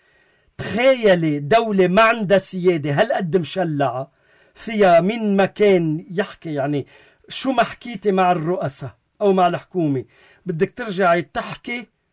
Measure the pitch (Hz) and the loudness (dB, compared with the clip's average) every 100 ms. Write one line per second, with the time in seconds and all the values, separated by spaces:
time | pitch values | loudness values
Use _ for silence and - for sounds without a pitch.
0 | _ _ _ _ _ - 196 196 262 254 | _ _ _ _ _ -14 -6 2 2 4
1 | 214 180 160 147 143 226 226 196 175 190 | 4 4 2 -2 2 2 2 2 2 4
2 | 226 233 185 190 - 185 180 165 147 143 | 4 2 0 0 0 -2 0 0 0 0
3 | 233 - 175 185 147 190 170 143 135 123 | 0 -2 -2 -2 -2 -4 -2 0 -2 -4
4 | 135 _ _ _ _ _ 220 214 190 170 | -10 _ _ _ _ _ -6 2 4 6
5 | 180 233 214 196 190 - 208 185 160 156 | 4 0 0 0 0 2 4 4 2 -4
6 | 190 175 190 - 165 143 143 143 - _ | -6 -6 -6 -10 -8 -4 -2 -4 -6 _
7 | _ _ - - 262 240 208 - 240 220 | _ _ -16 -8 -4 -2 -2 -6 -14 -6
8 | 208 190 180 175 160 185 147 - 135 - | -2 2 2 0 -2 -4 -6 -8 -16 -18
9 | _ - 208 190 175 165 - 180 156 131 | _ -2 0 2 2 0 -6 -2 -2 -2
10 | - _ _ _ 175 160 190 - 226 180 | -6 _ _ _ -10 -4 -4 -4 -8 0
11 | 180 175 - 240 202 - - 240 - _ | 2 2 -2 -8 -10 -12 -10 -12 -12 _
12 | _ | _